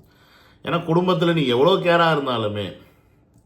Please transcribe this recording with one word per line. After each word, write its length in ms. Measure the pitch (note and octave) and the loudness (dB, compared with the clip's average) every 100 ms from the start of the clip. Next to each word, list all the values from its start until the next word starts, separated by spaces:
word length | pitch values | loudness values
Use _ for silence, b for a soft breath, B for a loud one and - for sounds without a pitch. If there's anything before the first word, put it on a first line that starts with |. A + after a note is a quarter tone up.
| _ b b b b b | _ b b b b b
ஏன்னா, 120 | C3+ E3+ | -6 -4
குடும்பத்துல 580 | D#3+ E3 F#3 F3 E3+ | 0 0 0 0 0
நீ 120 | E3 C3 | 0 0
எவ்வளோ 280 | A#2+ D#3 F#3 | 2 2 2
கேரா 380 | E3+ E3+ E3 | 2 2 2
இருந்தாலுமே, 640 | D3+ C3 A#2+ G#2+ G#2 G#2 - - b b b _ _ | 0 -2 -4 -4 -6 -10 -12 -20 b b b _ _